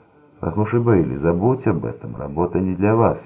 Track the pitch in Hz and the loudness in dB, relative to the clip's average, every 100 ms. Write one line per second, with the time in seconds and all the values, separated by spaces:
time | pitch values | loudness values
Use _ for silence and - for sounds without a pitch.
0 | _ _ _ _ - 92 104 120 117 98 | _ _ _ _ -4 -2 0 0 4 4
1 | 69 67 80 87 113 127 120 82 58 - | 2 0 0 2 0 0 0 -2 -4 -8
2 | - 55 71 73 87 95 95 90 104 113 | -12 -10 -8 -4 -2 0 -2 0 2 4
3 | 101 - | 2 0